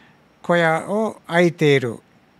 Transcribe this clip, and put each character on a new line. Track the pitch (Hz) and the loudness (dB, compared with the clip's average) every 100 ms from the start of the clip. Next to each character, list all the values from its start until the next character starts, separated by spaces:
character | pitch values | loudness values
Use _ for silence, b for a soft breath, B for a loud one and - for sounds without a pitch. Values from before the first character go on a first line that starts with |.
| b b _ _ | b b _ _
小 | - 175 | -2 0
屋 | 165 160 - | 2 -2 -4
を | 202 220 - - | -4 -4 -8 -4
開 | 170 175 | 0 0
い | |
て | 170 151 139 | 2 2 2
い | |
る。 | 123 - _ _ _ | 0 -10 _ _ _